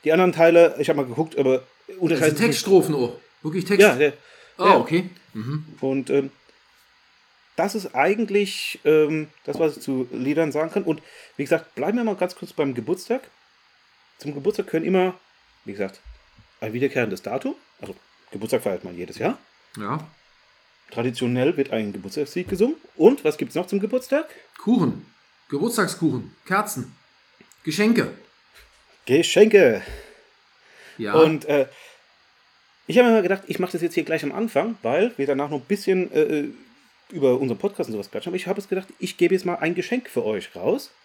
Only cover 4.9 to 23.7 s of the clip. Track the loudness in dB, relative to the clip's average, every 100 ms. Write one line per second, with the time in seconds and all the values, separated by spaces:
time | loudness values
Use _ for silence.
4.9 | -2 -2 -12 _ -12 -8 -8 -10 -8 -4
5.9 | -4 0 0 0 _ _ _ _ _ _
6.9 | _ _ _ _ _ _ -4 -4 -4 -8
7.9 | 0 0 2 0 0 0 -4 -10 -4 2
8.9 | 4 4 0 -6 _ -10 -2 -2 -2 -6
9.9 | -4 -4 -6 -2 0 0 -2 -2 -4 -2
10.9 | -4 -6 -20 -20 -10 -2 -2 -2 -8 -4
11.9 | -2 -4 -4 -6 -8 -16 -6 -4 -4 -6
12.9 | -8 -6 -8 -8 _ _ _ _ _ _
13.9 | _ _ _ -14 -6 -4 -4 -4 -4 0
14.9 | 0 0 -4 _ _ _ _ -16 -8 -8
15.9 | -8 -20 -20 _ _ _ _ -10 -4 -2
16.9 | 0 -2 -4 -6 -6 -6 -10 _ _ -18
17.9 | -18 _ _ _ -12 -4 -2 -2 -6 -8
18.9 | -12 -14 -6 -6 -6 _ _ _ -12 -8
19.9 | -8 -10 _ _ _ _ _ _ _ _
20.9 | -6 -6 -4 -2 0 0 0 -2 -2 -6
21.9 | -8 -10 -8 -6 -6 -6 0 0 -2 _
22.9 | 4 4 6 -2 -4 -6 -6 -4